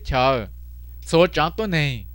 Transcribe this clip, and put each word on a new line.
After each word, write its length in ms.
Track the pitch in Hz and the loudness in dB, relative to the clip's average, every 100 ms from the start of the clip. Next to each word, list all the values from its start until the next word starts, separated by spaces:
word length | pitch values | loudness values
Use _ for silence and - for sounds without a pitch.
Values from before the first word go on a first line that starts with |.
chờ. 420 | - 135 131 131 98 - - - - - | 0 2 4 2 -2 -10 -16 -16 -16 -14
Xô 260 | - 165 180 | 0 4 4
trái 240 | 160 156 170 | 4 0 0
tô 100 | 214 | -2
này. 380 | 170 143 120 98 | 0 0 -2 -10